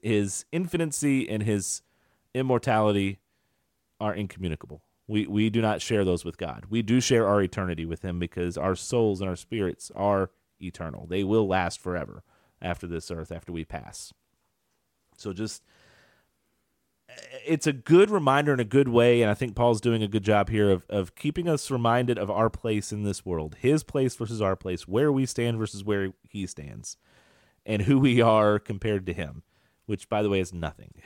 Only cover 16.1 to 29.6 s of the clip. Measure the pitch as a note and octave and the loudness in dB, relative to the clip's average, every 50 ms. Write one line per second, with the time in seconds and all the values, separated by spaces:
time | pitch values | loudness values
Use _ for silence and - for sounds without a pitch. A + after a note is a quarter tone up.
16.1 | _ _ _ _ _ _ _ _ _ _ _ _ _ _ _ _ _ _ _ _ | _ _ _ _ _ _ _ _ _ _ _ _ _ _ _ _ _ _ _ _
17.1 | B2 B2 - - B2+ C3+ A2 C#3 E3 D3+ - D#3 D3 B2+ - - D#3+ F3+ G3+ G#3 | -20 -20 -20 -16 -16 -12 -4 -2 -2 0 0 -2 -2 -2 2 6 8 8 8 6
18.1 | G#3 G3 D3+ C3+ C3+ C#3+ D3 D3 C#3+ B2 A#2 G#2 A2+ C#3 C#3+ B2+ A#2 A#2+ A#2+ A#2+ | 4 2 2 4 4 4 4 2 0 0 0 2 2 2 2 4 4 6 6 6
19.1 | A#2+ A#2+ A#2 G#2+ G2+ - C3 A#2+ G2+ A#2 A#2+ A#2+ A#2 G#2 - B2 A#2 A2+ G#2+ G2+ | 6 6 4 4 2 0 -2 -6 -2 2 2 2 2 2 2 0 0 0 0 0
20.1 | G2+ A2 F#2+ G#2+ G#2+ G#2 G2+ G#2 A2 G#2+ G#2 G2+ F#2+ F2+ - _ - G2+ F#2 E2+ | -2 -2 2 4 4 4 4 2 2 2 4 4 4 2 0 _ -4 -4 -4 -4
21.1 | _ - - D3 - - F3 E3+ D#3 D3 - - C#3 B2 A#2 A#2 A#2 B2 B2+ B2 | _ -6 -6 -4 -4 -2 0 0 -2 -2 -2 -4 -4 0 2 2 2 2 2 0
22.1 | B2 F#2+ G2+ G2 G2+ G2+ A2+ A2 - - - A#2 G#2+ G#2+ G2+ - G#2+ G#2 G#2 G2+ | 0 -2 -2 -2 0 2 2 0 0 -2 -4 -2 -2 -2 -2 -4 -8 -4 -4 -4
23.1 | F#2+ - - F#2 F2+ D#2+ D#2 D#2 D2+ - - C3 D3 D#3 - - - C#3+ C3+ C3 | -4 -4 -6 -6 -4 -4 -4 -6 -10 -2 2 2 2 2 0 -4 -2 -2 -2 -2
24.1 | - - A#2 G#2+ A#2 A2 G#2+ F#2+ F#2+ - - F#2+ F2+ F2 - - F#2 A2+ C#3+ D3+ | -2 -4 -8 -8 -4 -2 0 0 0 -2 -4 -6 -6 -6 -6 -2 0 2 2 2
25.1 | C#3+ C3+ C3 A#2+ - - A#2+ A#2+ A#2 A2 A2 G#2 - G2+ G2 G#2 G#2 G2+ G2 F#2+ | 2 0 0 -2 -2 -2 -2 -2 -2 -2 -4 -6 -6 -8 -4 -2 -2 -2 -2 -4
26.1 | F#2 _ _ _ - G#2 F#2+ F2 - - D2+ C#2 G#1+ G#1+ - - - _ _ _ | -6 _ _ _ -10 -10 -10 -8 -10 -14 -16 -16 -16 -14 -16 -16 -18 _ _ _
27.1 | _ _ _ _ _ _ _ _ _ _ _ - A2 G#2 G2 F#2 C#3 C3+ C3+ C#3 | _ _ _ _ _ _ _ _ _ _ _ -4 -2 0 2 4 4 6 6 6
28.1 | A#2+ A#2+ A#2 A#2 A2 A2 G#2+ G#2 G#2 G#2 - - G#2 F#2+ - A2 G#2+ G2 F#2 F#2 | 6 6 6 6 6 6 6 4 4 2 0 -6 -10 -6 -4 -2 -2 -2 -2 -4
29.1 | E2+ F#2 E2 D2 C2 - - _ _ _ | -6 -6 -8 -8 -10 -16 -20 _ _ _